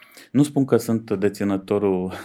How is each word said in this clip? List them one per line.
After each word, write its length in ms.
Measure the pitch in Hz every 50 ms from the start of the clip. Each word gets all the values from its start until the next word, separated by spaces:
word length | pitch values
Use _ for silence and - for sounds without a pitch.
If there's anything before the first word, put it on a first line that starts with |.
| - - - - - - -
Nu 100 | 123 147
spun 220 | 147 143 143 135
că 120 | 135 -
sunt 340 | - - - 113 113 113 -
deținătorul 1000 | 107 95 98 101 98 - 104 98 101 95 95 - 104 101 104 98 95 92 92 92 92 - -